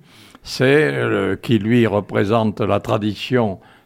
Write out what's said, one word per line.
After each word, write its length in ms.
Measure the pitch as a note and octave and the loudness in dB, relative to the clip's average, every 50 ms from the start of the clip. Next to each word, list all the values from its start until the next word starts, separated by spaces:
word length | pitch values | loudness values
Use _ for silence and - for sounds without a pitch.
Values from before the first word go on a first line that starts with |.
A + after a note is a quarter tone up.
| _ _ - - - - - - - | _ _ -20 -20 -20 -20 -20 -20 -16
c'est, 480 | - - - C3 C3 C#3 D3+ D3+ C#3+ C#3 | -14 -4 0 2 4 4 4 2 2 0
euh, 420 | C3 A#2+ A#2 A2 G2+ G2 F#2+ G2 | -2 -2 -2 -2 -2 -2 -2 -4
qui 240 | F#2+ - - B2 G#2 | -4 -2 0 0 0
lui 260 | G2 A2 A#2+ A#2+ A2+ | 2 2 2 4 4
représente 760 | G#2+ G2 G#2 G2 - A#2+ A2+ G#2+ G2 A2+ A#2 A2 A2 F#2+ - | 4 2 0 -2 -2 -2 -2 0 2 2 2 0 0 -2 -2
la 180 | A2 F#2+ G2 G#2 | -2 0 0 -2
tradition, 800 | - - A2+ A2 G2+ G#2+ G2 - - - B2+ B2 A#2 G#2 F#2+ - - - - _ _ | 0 -2 -2 -2 -2 -4 -4 -6 -6 -2 0 0 0 0 -4 -8 -14 -20 -20 _ _